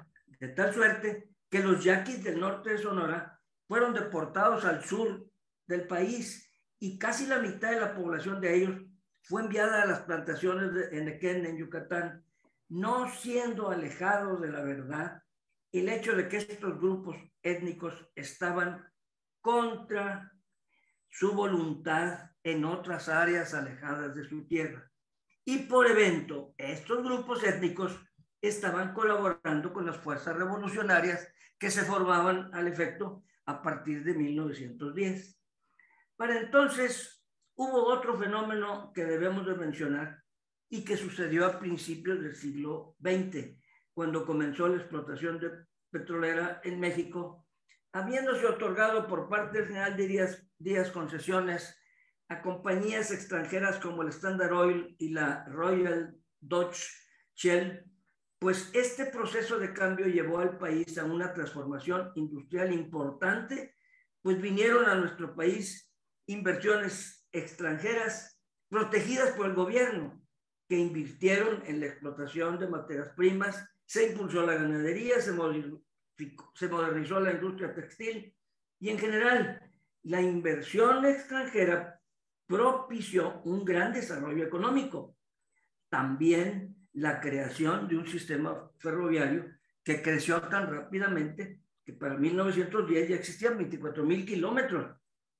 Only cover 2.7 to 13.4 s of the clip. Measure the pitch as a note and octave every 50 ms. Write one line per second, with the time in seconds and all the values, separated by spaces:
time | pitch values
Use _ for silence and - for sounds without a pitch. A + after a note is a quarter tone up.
2.7 | G#3+ G#3 G3+ G#3 G3 F#3 E3+ D#3 E3 E3+ E3 - - _ _ _ _ _ _ _
3.7 | G3+ A#3 A#3+ A#3+ A#3 A3 F#3 - F#3 D#3+ D#3 D3+ - F#3+ G3+ A3 - - - F3+
4.7 | D#3+ D3+ - - F#3+ A3 A3+ G#3+ G3 - - - _ _ _ _ _ _ _ -
5.7 | F3+ F3 F3 - F3+ F3 F#3 A3 A#3+ A#3+ F#3+ - - - - _ _ _ _ _
6.7 | _ _ G#3 F#3+ F#3 - - A3 A3+ - C#4 C4 C4+ B3 A3+ G3 F3+ - A3 A3
7.7 | A#3 A3+ G#3+ F#3+ - F#3+ F3+ E3+ E3 D#3 - F#3+ G3 G3 F#3 F3 E3+ F3+ F#3+ F#3+
8.7 | F#3 - - - - _ _ _ _ _ _ - E3+ G#3+ A3+ G#3+ G3 G#3+ G#3 A3
9.7 | A3 G#3 G3+ G3 E3+ - - - E3 D#3+ - - D3+ C3+ - F#3 F#3 F#3 F#3+ F#3
10.7 | F3 F#3 F3+ - D#3 D3+ D#3 D#3 D3+ D3+ F3+ F3+ F3+ F3+ E3+ E3 E3 D#3+ E3 -
11.7 | - E3 D#3 - F3+ E3+ E3+ E3+ - - - _ _ _ _ _ _ _ _ _
12.7 | E3 F3 G3 A3 B3 B3+ B3 B3 - - - A#3+ A#3+ B3